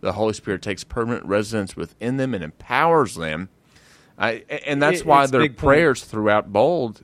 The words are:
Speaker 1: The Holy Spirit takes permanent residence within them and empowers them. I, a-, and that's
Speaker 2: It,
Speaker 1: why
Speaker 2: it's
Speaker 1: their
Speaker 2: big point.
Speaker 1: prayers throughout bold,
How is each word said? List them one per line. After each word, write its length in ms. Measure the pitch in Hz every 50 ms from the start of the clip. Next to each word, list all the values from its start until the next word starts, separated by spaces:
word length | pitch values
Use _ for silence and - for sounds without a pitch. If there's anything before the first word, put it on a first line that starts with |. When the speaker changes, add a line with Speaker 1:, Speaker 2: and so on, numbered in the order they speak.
Speaker 1:
The 120 | - 98 90
Holy 200 | 104 110 110 104
Spirit 280 | - - - 98 90 -
takes 220 | 104 98 90 -
permanent 420 | - - 123 113 117 120 - -
residence 480 | - 98 104 107 107 113 110 98 92 -
within 400 | - 85 85 _ - 104 120 131
them 180 | 135 131 131 117
and 100 | 95 80
empowers 720 | 76 - - - - 120 131 156 170 165 156 135 92 78
them. 320 | 82 82 80 78 80 92 98 _ _ _ _ _ _ _ _ _ _ _ _ _
I, 280 | - 101 113 113 110 - -
a-, 200 | 147 147 - 143
and 120 | 147 139
that's 200 | 143 151 180 170
Speaker 2:
It, 60 | -
Speaker 1:
why 160 | 156 147 139 139
Speaker 2:
it's 80 | 135 135
Speaker 1:
their 80 | 131
Speaker 2:
big 160 | 151 147 117
point. 20 | -
Speaker 1:
prayers 460 | - 139 139 151 170 151 127 - -
throughout 480 | - - 110 107 104 104 107 104 - 98
bold, 500 | 101 120 151 175 165 131 113 107 -